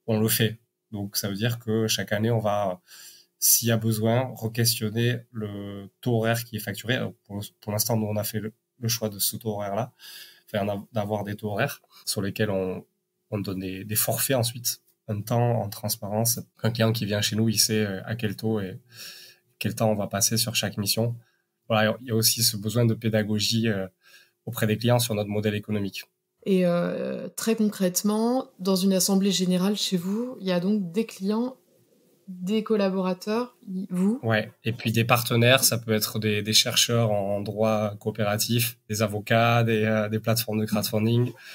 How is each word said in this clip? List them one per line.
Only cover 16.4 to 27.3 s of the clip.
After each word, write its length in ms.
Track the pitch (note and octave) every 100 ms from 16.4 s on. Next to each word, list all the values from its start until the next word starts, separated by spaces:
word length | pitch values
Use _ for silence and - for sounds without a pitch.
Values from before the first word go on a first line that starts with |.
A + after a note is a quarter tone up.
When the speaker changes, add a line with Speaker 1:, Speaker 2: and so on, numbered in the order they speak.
| - _
Speaker 1:
Un 80 | A2+
client 180 | A#2 A2+
qui 140 | A2
vient 160 | G2 G#2
chez 160 | G#2 G#2
nous, 120 | A2+
il 100 | G#2+
sait, 280 | - A2 G#2
euh, 160 | F#2+
à 120 | - A#2
quel 180 | G#2+
taux 240 | F#2 A2 A2
et 220 | F#2 A2+ - - - - - - _ -
quel 160 | G#2 -
temps 160 | A2+
on 20 |
va 140 | G#2 G2
passer 280 | G2 - A2+
sur 200 | A2+ A#2
chaque 200 | G2+ G#2+
mission. 380 | G#2 - A#2 A#2 - _ _ _ -
Voilà, 280 | A2 G#2+ A2
il 80 | B2+
y 20 |
a 60 | A2
aussi 260 | A2+ -
ce 140 | A2 G#2
besoin 280 | G#2+ A2+
de 100 | A#2+
pédagogie, 760 | A2 A#2 G#2+ G#2+ G#2+ G2+ A2+ A2+
euh, 180 | G2 F#2+ - _ - _ _
auprès 220 | - A#2 A2
des 100 | G#2+
clients 220 | A#2 B2
sur 160 | A#2+
notre 160 | G#2 G#2
modèle 240 | G#2 G#2+
économique. 520 | G#2 G#2 G#2+ G2 - - _ _ _ -
Speaker 2:
Et, 180 | F#3+
euh, 640 | F3+ F3 F3 - G3 F#3 -